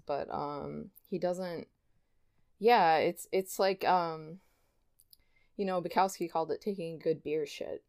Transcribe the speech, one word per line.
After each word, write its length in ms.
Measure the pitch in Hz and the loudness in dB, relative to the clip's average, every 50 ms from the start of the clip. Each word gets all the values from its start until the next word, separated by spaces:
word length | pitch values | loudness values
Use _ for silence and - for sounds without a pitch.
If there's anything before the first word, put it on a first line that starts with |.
| - | -8
But, 220 | - 143 139 - - | -6 -6 -6 -6 -6
um, 580 | - - 147 143 147 143 147 143 147 147 151 190 _ - _ - | -6 -6 -6 -6 -6 -8 -8 -8 -8 -10 -12 -14 _ -20 _ -8
he 100 | 202 170 | -6 -2
doesn't, 480 | 185 180 180 180 185 175 170 160 - _ _ _ _ _ _ _ _ _ _ _ _ _ _ _ _ _ _ - | -2 -2 -2 -2 -6 -8 -8 -10 -12 _ _ _ _ _ _ _ _ _ _ _ _ _ _ _ _ _ _ 2
yeah, 380 | 196 226 240 220 180 165 160 | 6 6 8 8 8 6 6
it's, 300 | 151 120 165 180 - - - | 6 4 2 0 -2 -6 -2
it's 280 | - 190 190 - - - | -2 -2 -2 -2 0 2
like, 240 | 196 190 190 190 - | 2 2 2 2 2
um, 540 | - 180 180 170 165 160 160 156 156 165 190 _ _ _ _ _ _ _ _ _ _ _ _ _ _ - _ _ _ _ _ _ _ _ | 2 2 2 2 0 -6 -8 -12 -14 -16 -18 _ _ _ _ _ _ _ _ _ _ _ _ _ _ -20 _ _ _ _ _ _ _ _
you 60 | - 202 | -4 -2
know, 160 | 190 185 180 | 0 0 -2
Bukowski 480 | 165 175 - - 190 196 - - 175 165 | -2 0 2 2 2 2 2 -4 -4 -2
called 220 | - 165 160 156 | -2 -2 -2 -2
it 80 | - - | -4 -4
taking 400 | - 214 196 190 170 165 165 147 | -4 -6 -6 -6 -6 -8 -8 -4
good 240 | - 160 160 147 - | 0 0 0 0 -2
beer 220 | 147 151 156 147 | -4 -2 -2 -2
shit. 360 | 143 - - - - - - _ | -4 -6 -10 -10 -10 -10 -12 _